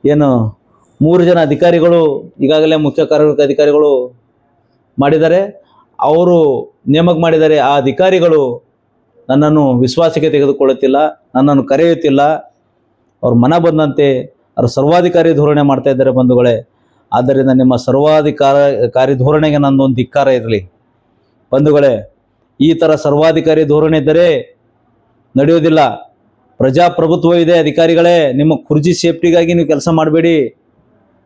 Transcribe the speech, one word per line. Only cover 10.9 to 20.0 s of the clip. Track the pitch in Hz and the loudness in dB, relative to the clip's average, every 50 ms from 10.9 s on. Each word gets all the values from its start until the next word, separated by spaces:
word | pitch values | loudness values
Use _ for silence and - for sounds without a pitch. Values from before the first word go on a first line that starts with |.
| 131 139 151 151 - _ _ _ - | 0 0 0 -2 -4 _ _ _ -2
ನನ್ನನ್ನು | 131 135 143 143 135 127 - | 0 0 2 2 0 0 0
ಕರೆಯುತ್ತಿಲ್ಲ. | 135 139 165 170 165 143 165 151 135 139 143 147 156 143 - - _ _ _ _ _ _ _ _ _ _ _ _ _ _ - | 0 0 0 0 0 0 -2 -2 0 0 0 0 -2 -4 -8 -14 _ _ _ _ _ _ _ _ _ _ _ _ _ _ -4
ಅವ್ರ | 123 117 120 123 | -2 0 2 2
ಮನ | 135 160 175 165 | 2 0 0 0
ಬಂದಂತೆ | 170 156 156 156 147 139 147 147 139 135 127 - - _ _ _ _ - - | 0 0 0 -2 -2 0 0 0 0 0 -2 -6 -10 _ _ _ _ -6 -4
ಅವ್ರ | 123 117 - 139 | -4 -4 -2 -2
ಸರ್ವಾಧಿಕಾರಿ | 135 147 170 180 175 175 175 170 165 165 160 143 | 0 0 2 2 0 0 0 0 2 2 0 0
ಧೋರಣೆ | 147 151 147 147 143 143 | 0 0 0 0 0 0
ಮಾಡ್ತಾ | 139 - - 143 135 | 0 0 -2 -2 0
ಇದ್ದಾರೆ | 127 135 131 123 127 | 0 0 0 0 0
ಬಂಧುಗಳೇ. | 127 123 127 123 123 120 117 110 113 _ _ _ _ _ _ _ _ - - 117 | 0 2 2 2 2 0 0 -2 -6 _ _ _ _ _ _ _ _ -6 -4 -2
ಆದ್ದರಿಂದ | 127 127 135 135 131 135 131 131 | 0 0 0 0 0 0 2 2
ನಿಮ್ಮ | 131 131 127 120 - | 2 2 0 -2 -2
ಸರ್ವಾಧಿಕಾರ-, | - 127 139 147 151 156 156 147 151 - - 139 139 139 143 143 143 135 104 120 113 - | -2 -2 0 0 2 2 0 0 -2 -2 -2 0 0 2 2 2 0 0 -2 -4 -2 -2
ಕಾರಿ | 127 131 135 139 127 | -2 0 0 0 -2
ಧೋರಣೆಗೆ | 127 143 151 156 156 156 147 147 143 | 0 0 0 0 0 0 0 0 0
ನಂದೊಂದು | 139 139 135 135 135 127 113 | 0 0 0 0 0 -2 -2